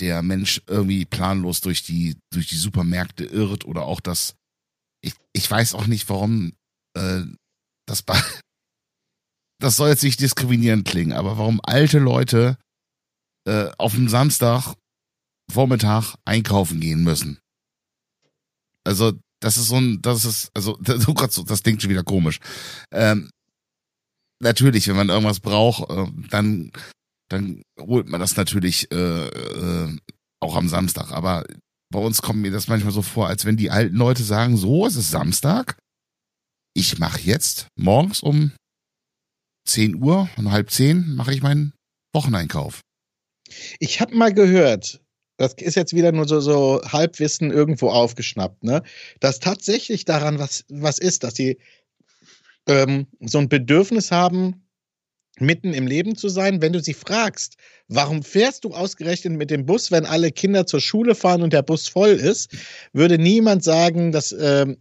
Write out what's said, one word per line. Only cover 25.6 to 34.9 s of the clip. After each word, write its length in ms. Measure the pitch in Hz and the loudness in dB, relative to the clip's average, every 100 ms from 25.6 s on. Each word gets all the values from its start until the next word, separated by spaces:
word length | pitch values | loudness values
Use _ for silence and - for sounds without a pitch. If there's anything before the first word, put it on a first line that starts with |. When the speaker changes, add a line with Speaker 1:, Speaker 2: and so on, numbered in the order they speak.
| 117 113 - | 2 0 -4
Speaker 1:
äh, 200 | 92 92 - - | -6 -6 -8 -6
dann, 420 | 104 104 101 67 - - - _ _ _ | -2 0 -2 -6 -16 -20 -20 _ _ _
dann 340 | 95 98 50 _ - | -6 -6 -10 _ -18
holt 300 | 82 123 - | -2 -2 -2
man 120 | 87 | -4
das 160 | 90 - | -4 -2
natürlich, 540 | 92 101 90 87 - | -2 -2 -2 -2 -4
äh, 360 | 87 90 82 73 | -4 -2 -4 -6
äh, 720 | - 50 50 87 87 80 78 - _ _ _ | -10 -12 -8 -6 -4 -6 -10 -16 _ _ _
auch 160 | 82 80 | -4 0
am 120 | 87 | 0
Samstag. 420 | 90 92 - - | 0 -2 -4 -8
Aber 340 | 78 92 87 50 50 _ _ _ | -6 -4 -4 -6 -16 _ _ _
bei 80 | 98 | -4
uns 220 | 110 110 | -2 -2
kommt 200 | - 107 | -4 -4
mir 100 | 98 | -4
das 180 | 98 92 | -4 -2
manchmal 240 | 113 104 | -2 0
so 100 | 101 | -2
vor, 260 | 92 117 92 | -4 -2 -2
als 160 | 90 | -2
wenn 120 | 104 110 | 0 0
die 140 | 101 | 2
alten 260 | 98 110 101 | 2 2 2
Leute 260 | 120 123 | 2 2
sagen, 340 | 107 107 120 113 | 0 0 2 2
so, 300 | 92 151 | 2 2
es 100 | 220 | 2